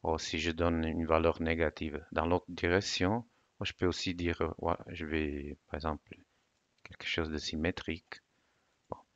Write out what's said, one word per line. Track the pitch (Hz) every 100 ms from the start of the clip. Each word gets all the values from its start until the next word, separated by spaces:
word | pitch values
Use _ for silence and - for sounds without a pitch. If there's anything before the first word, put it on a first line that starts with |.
Ou | 85 80
si | - 82
je | 85
donne | 80 85 82
une | 80 80 80
valeur | 80 82 80
négative | 80 82 80 - 78 73 -
dans | 80 80
l'autre | 87 -
direction, | 87 87 90 98 - 92 113 120 _ _ _
ou |
je | 101
peux | - 92
aussi | 85 - 87
dire, | 87 82
euh, | 82 -
ouais, | 85 87 -
je | 87 80
vais, | 78 76 71 71 71 _
par | 76
exemple, | 78 76 _ - _ _ _ _ _ _
quelque | - - -
chose | - 80
de | 76
symétrique. | - 78 80 - - 82 _ - _ _ _ _ _ _ _
Bon. | - _